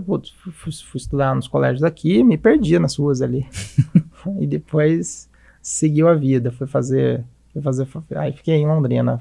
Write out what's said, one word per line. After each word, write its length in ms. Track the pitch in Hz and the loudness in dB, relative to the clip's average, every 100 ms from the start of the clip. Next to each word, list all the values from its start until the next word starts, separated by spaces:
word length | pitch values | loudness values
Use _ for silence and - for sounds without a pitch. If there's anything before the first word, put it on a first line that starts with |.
| 185 | -2
putz, 240 | 131 - | -6 -6
fui, 200 | _ 180 | _ -20
fui, 200 | - 160 | -14 -12
fui 240 | - - 135 | -12 -12 -12
estudar 340 | - 139 135 | -6 -2 0
nos 140 | 131 - | -2 -2
colégios 360 | 139 131 127 | -2 0 0
aqui, 380 | 160 - 156 208 | -2 0 0 4
me 160 | 247 156 | 4 4
perdi 400 | 226 302 170 175 | 4 2 2 2
nas 200 | 156 - | 0 0
ruas 240 | 143 131 | -2 0
ali. 240 | 127 131 131 | -2 -4 -6
<laughs> 880 | - 104 - - 160 - - 190 196 | -10 -4 -2 4 2 2 -10 -8 -6
E 40 | 143 | -4
depois 840 | 151 - 156 151 170 175 - - _ _ _ | -4 -2 0 2 0 -4 -12 -20 _ _ _
seguiu 480 | - - 156 147 165 | -10 -2 0 4 4
a 40 | |
vida, 380 | 160 135 131 120 | 4 2 0 0
fui 160 | 120 135 | -6 -4
fazer, 560 | 135 123 131 127 123 120 _ _ | -4 0 0 0 -2 -8 _ _
fui 80 | 143 | -8
fazer, 240 | 143 131 135 | -4 -4 -4
fa-, 180 | 160 156 147 | -10 -10 -6
aí 180 | 151 | -6
fiquei 220 | - - 156 | -6 0 2
em 120 | 151 | 2
Londrina, 520 | 156 131 123 123 123 | 2 2 0 0 -2